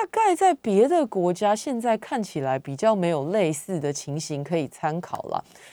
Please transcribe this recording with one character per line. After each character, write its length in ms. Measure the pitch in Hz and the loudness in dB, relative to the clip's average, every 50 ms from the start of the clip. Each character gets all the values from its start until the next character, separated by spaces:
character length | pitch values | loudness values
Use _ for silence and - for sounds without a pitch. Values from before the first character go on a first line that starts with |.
| 427 - | 4 2
概 260 | - 440 440 392 349 | 0 2 4 4 4
在 180 | - 381 370 302 | 4 4 4 4
别 320 | - - 220 190 202 233 | 2 0 2 4 6 6
的 180 | 285 359 330 277 | 6 4 2 2
国 280 | 220 - 190 175 175 175 | 0 0 0 0 0 0
家， 220 | - 214 202 214 | 2 2 0 0
现 240 | 214 - 294 254 233 | 0 -2 -6 -6 -2
在 180 | 233 240 220 | 0 0 0
看 240 | 220 - - 294 233 | -2 -2 -6 -4 -4
起 200 | 196 - - 156 | -4 -4 -4 -4
来 160 | 135 131 131 | -2 -2 -2
比 180 | 135 - 139 139 | -2 -4 -8 -6
较 200 | 135 214 220 220 | 0 2 2 2
没 140 | 190 175 170 | 2 2 0
有 200 | 165 143 139 160 | 0 0 -2 0
类 220 | 202 214 180 156 | 0 0 2 0
似 280 | 151 - - - 185 156 | 0 -4 -6 -6 -4 -2
的 120 | 147 143 | -2 -2
情 280 | 143 - - 143 143 156 | -4 -4 -6 -6 -6 -6
形 240 | - - 151 139 143 | -6 -6 -6 -6 -4
可 140 | 147 175 | -2 -2
以 100 | 165 139 | -2 -2
参 320 | 123 - - - 151 156 175 | -4 -6 -6 -4 -4 -4 -4
考 200 | - - - - - | -6 -8 -10 -10 -8
了。 200 | - - - - - - - - - | -6 -6 -6 -8 -10 -20 -20 -20 -20